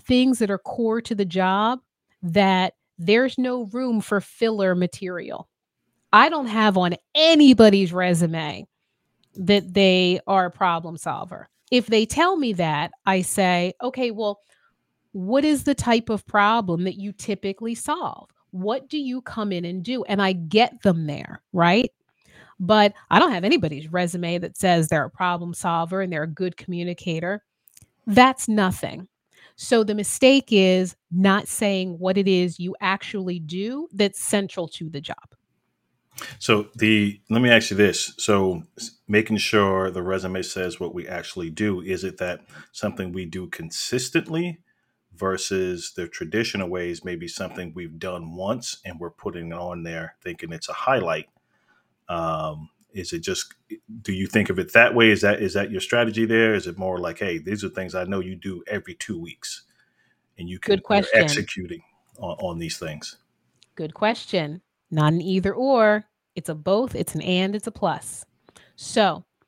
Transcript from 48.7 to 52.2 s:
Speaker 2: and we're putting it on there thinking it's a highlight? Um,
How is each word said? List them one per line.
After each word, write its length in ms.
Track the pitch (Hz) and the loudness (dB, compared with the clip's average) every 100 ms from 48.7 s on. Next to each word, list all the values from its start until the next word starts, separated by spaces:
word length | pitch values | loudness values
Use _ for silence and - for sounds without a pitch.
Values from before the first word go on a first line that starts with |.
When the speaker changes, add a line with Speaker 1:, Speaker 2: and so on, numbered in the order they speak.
| - 95 | -14 -16
Speaker 2:
and 140 | 80 | -14
we're 100 | 85 | -14
putting 380 | - 101 87 85 | -12 -12 -10 -10
it 100 | 85 | -10
on 240 | 87 87 | -10 -10
there 340 | 82 82 82 - | -10 -12 -12 -14
thinking 300 | 90 82 - | -14 -12 -12
it's 160 | 82 - | -12 -12
a 40 | |
highlight? 560 | - - - 85 80 - _ _ _ _ _ _ _ - | -6 -2 -2 -2 -4 -8 _ _ _ _ _ _ _ -10
Um, 600 | 87 | -6